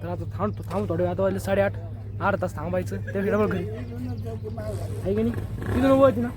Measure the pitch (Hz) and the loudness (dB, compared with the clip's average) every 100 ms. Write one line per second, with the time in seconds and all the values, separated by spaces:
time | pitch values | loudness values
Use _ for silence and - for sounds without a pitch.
0 | 170 175 165 - 208 202 - 180 208 165 | -6 -6 -4 -2 -2 -2 -4 -4 0 2
1 | 175 180 190 190 - 196 196 - - - | 2 2 0 0 0 2 2 0 -8 -10
2 | - - 180 196 175 - 160 180 180 196 | -8 0 0 2 -2 -4 -2 -2 -2 -4
3 | - 196 196 208 208 180 190 220 247 240 | -4 -2 2 2 2 2 -2 -6 -8 -6
4 | 247 247 226 233 214 - 214 202 - - | -6 -6 -6 -6 -6 -6 -6 -6 -4 -4
5 | 175 208 226 233 - - - 220 269 269 | 0 2 2 0 -4 -6 0 2 6 8
6 | 269 226 240 | 8 6 -2